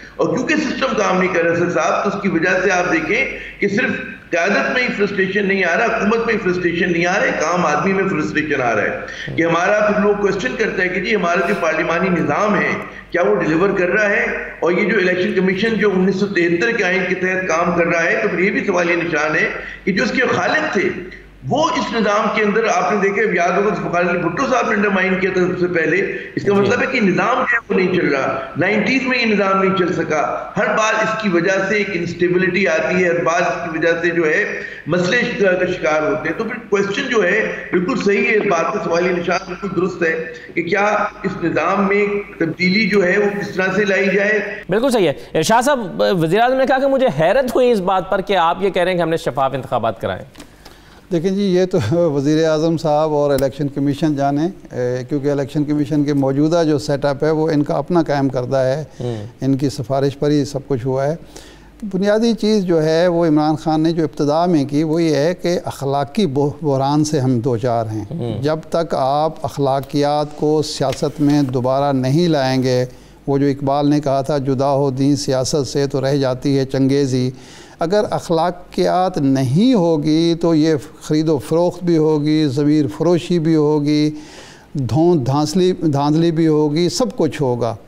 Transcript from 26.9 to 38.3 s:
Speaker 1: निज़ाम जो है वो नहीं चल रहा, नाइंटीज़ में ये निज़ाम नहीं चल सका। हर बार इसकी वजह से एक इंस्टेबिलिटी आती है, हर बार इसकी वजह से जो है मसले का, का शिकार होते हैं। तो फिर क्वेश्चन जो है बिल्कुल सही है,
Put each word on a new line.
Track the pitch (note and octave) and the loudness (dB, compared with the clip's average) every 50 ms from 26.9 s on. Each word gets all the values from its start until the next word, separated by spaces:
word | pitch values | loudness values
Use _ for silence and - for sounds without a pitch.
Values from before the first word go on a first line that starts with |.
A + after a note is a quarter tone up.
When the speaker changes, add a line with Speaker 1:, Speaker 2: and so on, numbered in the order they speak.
| C4 B3+ | 0 0
Speaker 1:
निज़ाम | G#3+ F#3 E3+ D#3+ F#3 A3 B3+ | 2 2 2 2 2 0 0
जो | B3+ - - - | 0 0 0 0
है | A#3 | -2
वो | - - G3 | 0 -2 0
नहीं | F#3+ F#3 F3+ - F3 | 0 2 2 2 2
चल | D#3 | 2
रहा, | C#3+ C#3+ C3+ C3 - C3+ - - - - C3 | 2 0 0 0 -2 -2 -4 -6 -8 -4 -2
नाइंटीज़ | E3 G3 G#3 G#3+ - G3 B3+ C4+ C4 C4 | 0 0 2 0 0 0 0 0 0 0
में | B3+ B3 | 0 0
ये | A#3 | 2
निज़ाम | A3 G#3+ G3 G3+ F#3+ F#3+ F#3+ | 2 2 2 2 2 2 2
नहीं | F#3+ F#3+ | 2 2
चल | F#3 F3+ F3+ E3 - | 2 2 0 0 0
सका। | D#3+ D#3+ - D#3 D3+ C3 - - - - - - | -2 -2 -2 0 0 0 -2 -4 -6 -8 -6 -4
हर | F#3+ A3 B3 | -2 -2 0
बार | G#3+ A3 G#3+ A3 G#3+ | 0 0 0 0 0
इसकी | G#3 - - - - - G#3 | 0 0 -2 -2 -2 -2 0
वजह | E3+ E3+ E3 F#3+ F#3+ G3 F#3+ G3 | 0 2 2 2 0 0 0 0
से | G#3+ G#3 | 0 -2
एक | G3+ G3 | -2 -2
इंस्टेबिलिटी | - E3+ E3+ - - - F3 F3 F3 F#3 F#3+ F3+ F3 G#3 G3 | -4 -4 -4 -6 -2 -2 0 2 2 2 2 2 0 0 0
आती | F3 D#3+ D#3+ - - F3+ F3+ | 2 2 0 0 0 0 2
है, | F#3 F3 | 2 2
हर | E3 - D#3 | 2 2 0
बार | D#3+ E3 F3+ | 2 2 2
इसकी | F3+ F3 E3+ - F3 E3+ D#3+ D#3 | 0 0 -2 -4 -6 -6 -4 0
वजह | D#3 E3 E3+ E3+ | 2 2 2 2
से | E3+ F3 | 0 0
जो | E3+ E3+ E3 | 2 2 2
है | D3+ D#3 F#3+ G#3 G3+ - - - - - - - C#3+ | 2 2 0 0 -2 -4 -8 -10 -12 -14 -12 -6 -2
मसले | D#3+ F3+ F3+ F3+ B3 A#3+ | -2 0 0 0 0 0
का, | A#3 A#3+ - E3+ G3+ F#3+ | 0 0 0 0 2 2
का | F3+ F3+ F3+ | 2 2 0
शिकार | F3 F3+ - D#3+ D#3 D3+ D#3 D3+ | -2 -2 -2 -2 0 0 0 0
होते | D3 C#3 - - D#3+ | 0 -2 -2 -4 -6
हैं। | D#3+ - | -4 -4
तो | A3+ | -6
फिर | G#3+ B3 | -6 -6
क्वेश्चन | A#3 - - G3+ G3 G3+ G3 - C#4 | -10 -6 -2 0 0 0 0 -2 -4
जो | C#4 B3+ B3 A3 | -4 0 0 2
है | F#3 F3 G3 A3 G#3+ - - - - - - | 2 2 2 0 0 -2 -6 -8 -8 -2 -2
बिल्कुल | F3+ F3+ F3+ C4 F#3+ | 0 0 0 -2 0
सही | F3+ G3+ G3+ A3 A#3 | 0 0 2 2 2
है, | - | 2